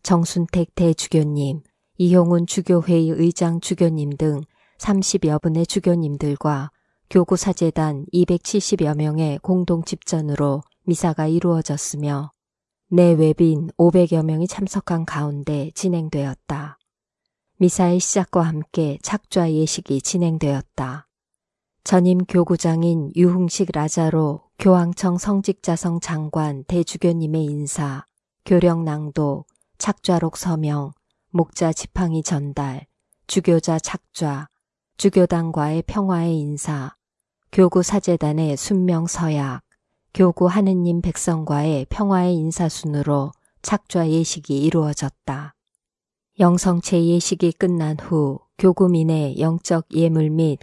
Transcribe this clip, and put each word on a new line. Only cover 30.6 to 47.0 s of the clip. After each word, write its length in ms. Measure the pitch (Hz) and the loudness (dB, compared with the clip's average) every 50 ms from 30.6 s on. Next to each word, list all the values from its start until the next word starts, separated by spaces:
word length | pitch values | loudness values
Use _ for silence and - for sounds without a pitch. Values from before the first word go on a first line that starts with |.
| 156 147 147 147 143 135 - _ _ _ _ _ _ _ | -2 -2 -2 -2 -4 -8 -12 _ _ _ _ _ _ _
목자 420 | - 175 165 - _ - - 165 160 | -2 0 0 0 _ -2 -2 -2 -2
지팡이 480 | - - - _ - 185 170 160 160 | -4 -8 -8 _ -2 -2 0 -2 -2
전달, 640 | 151 - 170 143 143 143 139 - 143 135 127 139 - - _ _ _ _ _ _ _ | -2 -2 -4 -4 -4 -4 -6 -6 -6 -6 -8 -10 -14 -18 _ _ _ _ _ _ _
주교자 540 | - - 202 175 - 170 165 - - 165 160 | -4 -2 0 2 4 2 2 2 0 -2 -2
착좌, 680 | - - - - - _ _ - 175 151 143 143 151 - _ _ _ _ _ _ _ _ _ - | -2 -6 -10 -10 -12 _ _ -6 -4 -4 -4 -6 -8 -14 _ _ _ _ _ _ _ _ _ 0
주교단과의 840 | - 202 - 196 180 170 180 170 165 160 165 165 147 151 156 165 165 - | 0 4 6 6 4 4 2 0 -2 -2 -2 -2 -2 -2 -2 -4 -4 -4
평화의 500 | - 214 196 190 185 170 170 170 165 160 | -4 -2 -2 0 0 0 0 0 0 -2
인사, 580 | 147 147 147 147 - - 151 143 131 139 - _ _ _ _ _ _ _ _ _ _ _ | -2 -4 -6 -6 -6 -6 -6 -6 -6 -10 -14 _ _ _ _ _ _ _ _ _ _ _
교구 300 | - - 185 175 - 185 | 2 4 4 6 4 2
사제단의 760 | 175 - - 202 - - 175 165 - 151 151 156 160 156 143 135 | 2 2 0 0 0 0 0 0 0 0 0 0 0 0 -2 -4
순명 500 | - - 208 190 180 180 175 165 165 170 | -2 -2 0 2 2 2 2 0 -2 -4
서약, 580 | - - 170 160 156 147 139 135 127 123 - _ _ _ _ _ _ _ _ _ - - | -4 -2 -2 -2 0 0 -2 -4 -6 -8 -12 _ _ _ _ _ _ _ _ _ 0 2
교구 300 | 190 180 170 - 180 180 | 2 2 4 2 2 2
하느님 540 | 180 208 202 190 190 180 175 175 170 170 | 2 2 2 2 2 2 0 0 0 0
백성과의 880 | 175 180 160 - - - 170 160 156 151 147 143 147 160 156 139 135 - | -2 -2 -4 -2 -2 -2 -2 -2 -2 -2 -2 0 0 0 0 -2 -4 -6
평화의 460 | - - 214 196 196 185 180 180 180 | -4 -2 0 2 2 2 2 2 0
인사 340 | 165 156 160 160 - 180 160 | 0 0 -2 -2 -2 -2 -2
순으로 640 | - - - 160 147 147 143 151 147 143 135 151 - _ _ _ _ _ | -4 -4 -6 -4 -2 -2 0 0 0 0 0 -4 -8 _ _ _ _ _
착좌 480 | - - 214 202 - - - 180 165 160 | -6 -4 -4 -4 -4 -4 -2 0 0 2
예식이 540 | 156 165 165 - - 165 147 - 143 139 143 | 2 0 0 -2 -4 -8 -6 -4 -2 0 0
이루어졌다. 880 | 160 165 170 156 151 143 - - 139 - _ _ - 135 135 147 151 - _ _ _ _ _ _ _ _ _ _ _ _ _ _ _ _ - | 2 2 2 0 -2 -2 -4 -6 -8 -8 _ _ -10 -10 -10 -10 -14 -18 _ _ _ _ _ _ _ _ _ _ _ _ _ _ _ _ 2
영성체 640 | 202 170 175 180 - 196 175 170 - - - 170 | 4 4 4 4 2 0 0 0 0 0 0 2